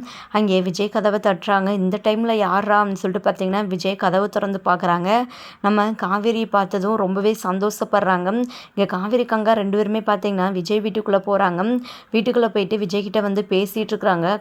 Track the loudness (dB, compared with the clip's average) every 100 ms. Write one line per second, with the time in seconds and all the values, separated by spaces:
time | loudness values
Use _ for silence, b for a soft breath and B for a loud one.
0 | -4 B B 0 2 2 0 -2 -2 0
1 | 0 2 0 0 0 0 2 0 0 0
2 | 0 0 0 0 2 2 2 2 2 -2
3 | -4 -2 0 0 0 -2 -2 -2 -2 -2
4 | 0 2 0 -2 -2 -2 0 0 2 0
5 | 2 0 0 B B B 0 2 0 -2
6 | -2 0 0 0 0 0 2 0 0 0
7 | 0 0 0 0 -2 0 -2 -2 0 0
8 | 2 2 0 -2 -2 B B -2 -2 -2
9 | 0 0 2 0 2 2 2 0 0 0
10 | 0 0 0 0 0 -2 -2 -2 0 -4
11 | 0 0 2 2 2 0 0 -2 -4 B
12 | B -2 0 2 2 0 0 -2 -2 -2
13 | -2 -2 0 0 0 0 0 -2 -4 -2
14 | 0 2 0 -2